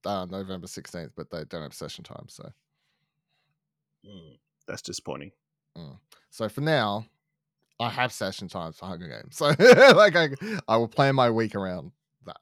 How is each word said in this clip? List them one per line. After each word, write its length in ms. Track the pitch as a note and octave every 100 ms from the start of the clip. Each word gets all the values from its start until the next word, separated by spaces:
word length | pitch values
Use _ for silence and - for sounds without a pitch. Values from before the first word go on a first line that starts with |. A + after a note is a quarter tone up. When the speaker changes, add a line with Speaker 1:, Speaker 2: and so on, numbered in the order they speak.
Speaker 1:
uh, 220 | - G2+ F2+
November 380 | F#2+ F#2+ F#2 F2+
sixteenth, 420 | - D#2 F2 D#2 -
but 120 | D#2+
they 120 | E2
don't 180 | D2 E2+
have 120 | D2+
session 300 | - D2+ -
time, 220 | - - -
so. 200 | - - - _ _ _ _ _ _ _ _ _ _ _ _ _ _ G2
Speaker 2:
Mm, 320 | G2 D#2+ _ _ _ -
that's 140 | F#2+
disappointing. 500 | - - - C#2 E2+ _ _ _ _ -
Speaker 1:
Mm. 220 | D#2+ C2 _ _ _
So 180 | - A2
for 120 | -
now, 460 | D3 D3+ G#2+ G2 A2+ _ _ _ _ _ _ _
I 100 | A#2
have 220 | A2 B2
session 340 | - G2 - F#2
times 280 | F#2+ E2 D#2
for 100 | F#2
Hunger 220 | F2 F2
Games. 280 | A1+ - -
So, 100 | D3
<laughs> 120 | D3+ A3+ B3 C4+ F#3
like, 180 | G#3
I, 140 | F3 D#3+ C3+ G#3 G3+ -
I 80 | A2+
will 120 | A#2
plan 280 | - C#3 C3+
my 140 | A#2+
week 260 | A2+ A2+ G2+
around 340 | F#2+ F2+ C2+ _ _ _ -
that. 120 | -